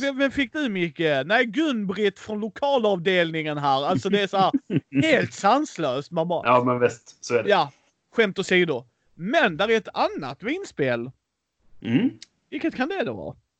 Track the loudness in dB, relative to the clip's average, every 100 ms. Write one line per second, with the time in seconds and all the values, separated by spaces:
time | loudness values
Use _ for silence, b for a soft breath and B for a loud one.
0 | -4 0 0 0 -4 -2 -2 -2 -4 0
1 | 0 0 2 0 0 0 -2 -2 -4 -2
2 | -2 -2 -8 -8 -8 -4 0 2 2 0
3 | 2 2 2 -2 -4 -2 0 2 2 -2
4 | 0 0 0 2 2 0 -2 -4 -2 0
5 | 2 2 0 0 2 2 0 -4 -2 -2
6 | -4 -4 -2 -2 4 4 4 2 2 0
7 | -12 -20 -2 0 4 2 2 -6 _ _
8 | _ 0 0 0 0 2 2 -2 -8 _
9 | _ -12 -2 2 2 2 0 0 0 -2
10 | -2 -2 -8 -8 -6 -6 -8 -2 0 0
11 | -4 -12 _ _ _ _ _ -12 0 2
12 | 2 -2 -14 _ _ -6 -6 -4 -4 -4
13 | -6 -6 -12 -14 _